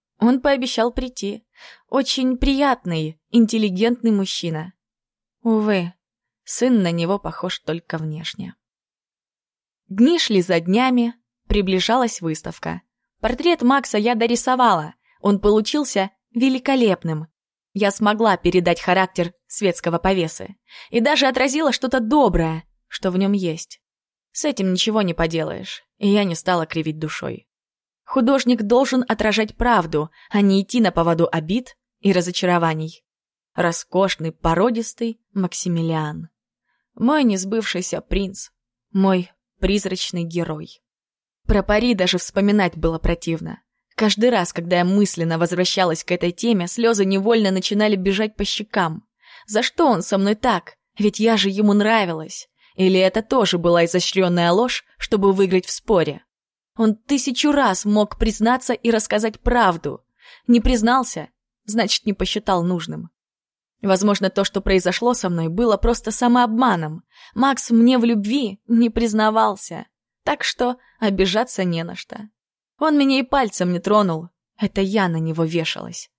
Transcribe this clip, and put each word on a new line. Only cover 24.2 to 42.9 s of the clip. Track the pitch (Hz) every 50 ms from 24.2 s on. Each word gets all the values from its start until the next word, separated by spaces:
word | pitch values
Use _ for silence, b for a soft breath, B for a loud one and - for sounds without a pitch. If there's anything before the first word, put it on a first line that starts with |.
| _ _ -
С | - -
этим | 294 - - 190 190 180
ничего | 175 - 220 214 220 202
не | 175 165
поделаешь, | - 165 165 165 160 156 147 - - 190 - - - _ _ _ -
и | 202 196
я | 202 208 202
не | 185 165
стала | - - 185 180 170 160
кривить | - - 160 156 156 156 156
душой. | 156 151 - - - 139 - - _ _ _ _ _ _ _ _ _ _ _ _ _
Художник | - - 269 226 254 277 269 - 240 247 220 214
должен | 202 240 254 277 247 262 254 247 -
отражать | 220 - 220 214 202 214 220 214 -
правду, | - - 247 233 196 160 160 160 147 151 - b b b b
а | b 208
не | 202 196 190 196
идти | 190 - - 247
на | 220 180
поводу | 175 170 165 170 170 160 170 -
обид | - 165 156 160 196 254 247 - - _ _ _ _ _
и | - 196 185
разочарований. | 180 170 180 180 - 185 180 175 170 165 160 156 156 156 160 - - _ _ _ _ _ _ _ _ _ _ -
Роскошный, | - 175 170 165 - - _ - 180 196 190 - - 160 160 -
породистый | _ - 165 165 170 202 254 226 226 220 - - - 233 226 226 _ _ _ -
Максимилиан. | 202 185 175 - - - 180 170 165 165 165 160 156 156 151 151 160 165 - _ _ _ _ _ _ _ _ _ _ _ _ _
Мой | - 220 254 302 302 269
несбывшийся | 226 196 185 190 196 220 226 208 - - 180 185 - 170 160
принц, | - - 180 196 196 185 190 - - - _ _ _ _ _ _ _ _
мой | - 190 196 190 190 180 180 - _ _ _ _ _ -
призрачный | - 190 202 208 - 190 185 180 - - - 175 170
герой. | 165 165 175 165 165 156 151 160 - - _ _ _ _ _ _ _ _ _ _ _ _ _ _
Про | - 214 202 196
Пари | - 208 214 233 247 233
даже | 185 180 180 180 180
вспоминать | - - - 202 196 202 208 208 190 170 -
было | 160 - 127